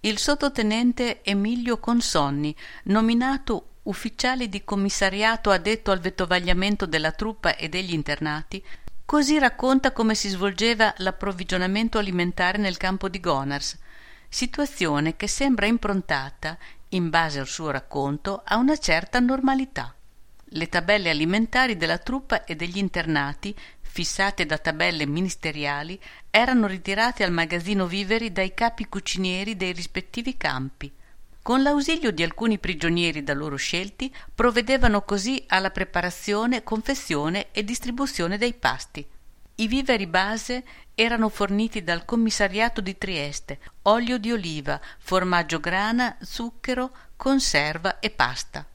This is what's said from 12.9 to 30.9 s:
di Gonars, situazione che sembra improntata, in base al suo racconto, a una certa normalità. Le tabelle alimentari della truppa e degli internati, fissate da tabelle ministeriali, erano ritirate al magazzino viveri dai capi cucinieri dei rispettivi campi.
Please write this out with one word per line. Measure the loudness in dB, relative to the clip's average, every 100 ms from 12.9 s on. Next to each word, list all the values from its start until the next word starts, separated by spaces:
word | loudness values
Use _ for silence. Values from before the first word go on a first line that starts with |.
| -2 -4
di | -4
Gonars, | 0 0 0 -4 -4 -8 -14 -18 -20 -20 -10
situazione | -4 -4 -2 -2 0 0 2 0 -2
che | -4
sembra | 0 2 2 4
improntata, | 2 2 -2 0 -2 -4 -6 -8 -8 -14 -18 -4
in | -2 2
base | 2 2 -2
al | -4
suo | -4 -4
racconto, | -4 -4 -2 -2 -2 -4 -6
a | 0 2
una | 4 4
certa | 4 2 2 2
normalità. | 4 4 2 2 0 -4 -8 -10 -20 -20 -20 -20 -10 -6
Le | 0
tabelle | 0 4 2 4
alimentari | 2 2 2 2 2 2 2
della | 0 -2
truppa | -2 -6 -2 -4
e | -2 -6
degli | -6 -2
internati, | -2 -2 0 0 0 -4 -8 -10 -14 -12
fissate | -8 -4 -4 0 0 0 -2
da | 0
tabelle | -2 0 0 0 -2
ministeriali, | 0 -2 -4 -6 -4 -4 -4 -6 -12 -16 -20 2
erano | 4 6 4 4
ritirate | 0 -2 2 2 2
al | 0
magazzino | 2 2 0 0 0 2
viveri | 0 0 0 0
dai | -2 -2
capi | 2 0 0 -6
cucinieri | -6 -4 -2 0 0 -4 -4
dei | -4
rispettivi | -4 -6 -8 -8 -6 -4 -2
campi. | -2 -2 -4 -8 -16